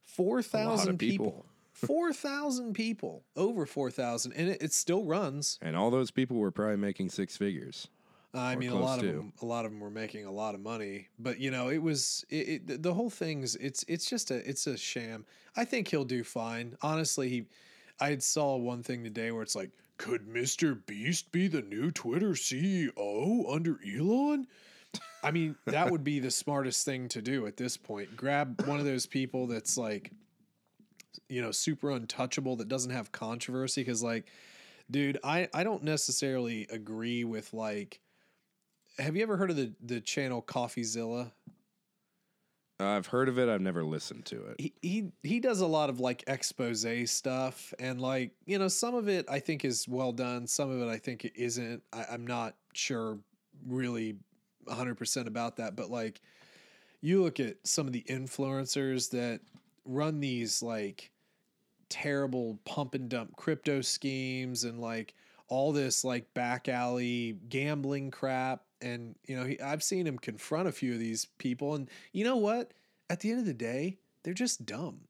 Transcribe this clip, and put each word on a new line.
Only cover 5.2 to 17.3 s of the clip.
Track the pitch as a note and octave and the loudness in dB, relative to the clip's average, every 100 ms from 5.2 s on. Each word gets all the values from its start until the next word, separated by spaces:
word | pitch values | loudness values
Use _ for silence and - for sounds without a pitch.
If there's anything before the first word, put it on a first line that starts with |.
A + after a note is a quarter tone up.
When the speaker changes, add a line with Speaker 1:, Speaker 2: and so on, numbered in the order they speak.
| F3 C#3+ C#3+ - | 2 0 -2 -2
Speaker 2:
And | E2 E2 | 0 4
all | A2 | 4
those | B2+ B2 | 4 2
people | - B2+ A#2 | 2 2 4
were | G2+ | 2
probably | F2 G#2+ G2+ | 2 2 2
making | G2+ F#2+ F#2+ | 0 0 -2
six | - F#2+ - | 0 -4 0
figures. | G2+ D#2+ B1+ - - _ _ - _ | -2 -2 -6 -10 -14 _ _ -20 _
Speaker 1:
I | B2+ B2 | -4 -2
Speaker 2:
Or | B2+ | 0
Speaker 1:
mean, | B2 | 0
a | |
Speaker 2:
close | B2 | 2
Speaker 1:
lot | C3 B2+ | 2 2
of | G2+ | 0
Speaker 2:
to. | |
Speaker 1:
them, | D2+ G#2+ - | -2 -6 -8
a | A#2 | -4
lot | A#2 A2 | -2 -2
of | |
them | G#2+ | -6
were | G#2 | -8
making | G#2+ G#2+ G#2+ G2+ | -6 -6 -8 -8
a | |
lot | G2 A2 G2 | -4 -4 -4
of | |
money, | G#2 A2+ G2+ G2+ - - | -6 -4 -4 -8 -12 -6
but, | B2 A#2+ | -4 -2
you | C3+ | -2
know, | B2+ B2 | 0 0
it | D#3 | 2
was, | D#3+ C#3+ - - - | 2 2 0 -2 -4
it, | D3+ C#3 | -2 -2
it, | D3+ A#2 | -4 -4
the, | B2+ | -2
the | E3+ | 0
whole | F3+ A#3+ | 2 0
thing's, | - E3 D3+ B2+ - | -2 -2 -2 -2 -2
it's, | C#3 C#3 - | -4 -4 -2
it's | E3 - | -2 0
just | A#3+ - | -2 0
a, | B2+ - | -2 -2
it's | C#3 - | -2 -2
a | A#2+ | -2
sham. | - B2+ A#2 A2+ - - - - | -4 -4 -6 -10 -12 -20 -8 -2
I | A#3+ | 0
think | B3 G3 | 0 2
he'll | D#3 B2+ | 0 2
do | B2 | -2
fine. | A2+ B2 A2+ A#2 A#2+ A#2 | -2 -4 -2 -4 -6 -2
Honestly, | D3 D#3 D3+ - | 0 2 2 0
he, | C3 | 2